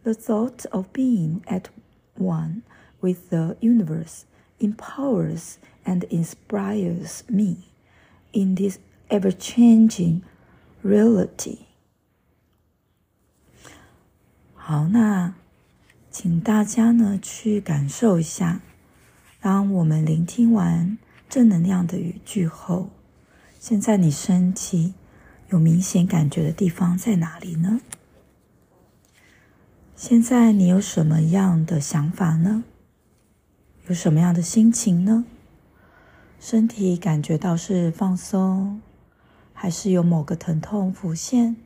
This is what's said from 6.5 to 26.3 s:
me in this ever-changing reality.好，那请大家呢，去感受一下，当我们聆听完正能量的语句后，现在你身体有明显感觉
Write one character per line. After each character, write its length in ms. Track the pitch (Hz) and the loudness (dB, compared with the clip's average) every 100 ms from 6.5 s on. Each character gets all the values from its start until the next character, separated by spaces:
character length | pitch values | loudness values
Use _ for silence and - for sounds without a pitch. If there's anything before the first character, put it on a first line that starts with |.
| 202 196 208 175 170 165 - - | -6 -4 -4 -4 -6 -10 -16 -4
me 300 | 208 208 170 - _ _ _ _ _ _ | -2 0 -4 -14 _ _ _ _ _ _
in 240 | 208 190 185 | -2 -2 0
this 240 | 202 - _ _ _ | -4 -6 _ _ _
ever-changing 1120 | 208 190 185 - - 233 226 220 208 170 165 - _ _ _ _ _ | 0 0 -4 -6 4 8 8 6 4 -2 -2 -6 _ _ _ _ _
reality. 760 | 196 208 220 208 - - - - - _ _ _ _ _ _ _ _ _ _ _ _ _ _ _ _ _ _ _ - - _ _ _ _ _ _ _ | 0 4 4 2 -2 -8 -14 -14 -20 _ _ _ _ _ _ _ _ _ _ _ _ _ _ _ _ _ _ _ -20 -20 _ _ _ _ _ _ _
好， 340 | _ - 151 160 | _ -6 -2 2
那 480 | 226 214 196 175 185 _ _ _ _ _ _ _ | 2 2 0 -4 -8 _ _ _ _ _ _ _
请 300 | - 175 170 | -8 -2 -2
大 220 | - 214 | 0 0
家 280 | 208 - 226 | 0 2 4
呢， 280 | 233 208 196 | 4 2 -2
去 380 | - - 220 208 | -8 -6 -4 -2
感 280 | 196 147 139 | -2 -2 -2
受 300 | - 233 175 | 0 2 2
一 40 | |
下， 380 | 160 - 180 185 - _ _ _ _ _ _ _ | -2 -4 -4 -4 -10 _ _ _ _ _ _ _
当 320 | 196 196 196 | -2 0 0
我 100 | 190 | 0
们 220 | 160 156 156 | 2 2 0
聆 200 | 160 170 | 0 -2
听 280 | - 233 | 2 2
完 440 | 220 170 170 170 220 _ _ _ | 4 2 0 0 -4 _ _ _
正 220 | 269 233 | 2 4
能 140 | 175 | 4
量 220 | 175 185 170 | 0 0 -2
的 120 | 180 | -4
语 240 | 170 - | -8 -10
句 240 | - 208 165 | -8 -4 -4
后， 420 | - - 175 - - _ _ _ _ _ _ | -6 -6 -6 -6 -14 _ _ _ _ _ _
现 220 | - 208 | -4 -2
在 160 | 220 208 | 2 2
你 140 | 165 | 2
身 420 | 143 - 180 180 | 0 0 2 2
体 400 | 190 - 175 170 - - - - - - | -2 -4 -2 -2 -6 -20 -20 -20 -20 -2
有 100 | 175 | 2
明 220 | 160 170 | 4 4
显 240 | 185 185 180 | 2 0 2
感 240 | 170 | 2
觉 140 | 147 | 0